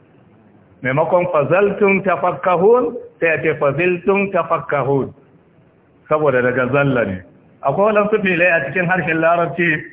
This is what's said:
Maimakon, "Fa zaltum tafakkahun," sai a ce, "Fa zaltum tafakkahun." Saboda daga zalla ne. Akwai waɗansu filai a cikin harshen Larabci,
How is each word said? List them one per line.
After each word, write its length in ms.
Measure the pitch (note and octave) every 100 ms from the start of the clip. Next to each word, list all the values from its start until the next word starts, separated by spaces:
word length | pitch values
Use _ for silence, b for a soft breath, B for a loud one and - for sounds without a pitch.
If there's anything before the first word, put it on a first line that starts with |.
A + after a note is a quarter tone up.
| _ _ _ _ _ _ _ _
Maimakon, 440 | B2+ C#3 G3 F3+ F3+
"Fa 120 | D#3+ C#3
zaltum 520 | F3 G3+ - G3+ G3
tafakkahun," 920 | F#3+ E3+ F3+ E3+ F#3 E3+ G3 B3 - - - -
sai 80 | E3
a 100 | D#3
ce, 120 | D#3+ C#3+
"Fa 140 | C#3+
zaltum 580 | C#3 F3+ F3 G3+ G3 G3
tafakkahun." 800 | F#3 E3 E3 - C#3+ B2+ C#3 G#2+ - _ _ _ _ _ _ _ _ -
Saboda 340 | D#3 D3+ B2+
daga 240 | B2 B2 B2
zalla 320 | C#3+ C#3 B2
ne. 180 | G#2 F#2 - - _ _
Akwai 300 | C#3 D#3+ G#3+
waɗansu 300 | G#3+ G3+ G#3+
filai 240 | F#3+ E3 F3+
a 140 | E3 C#3
cikin 200 | F#3 E3+
harshen 320 | F#3 E3+ D#3+
Larabci, 640 | D#3+ F3 E3+ - E3+ D#3+ E3+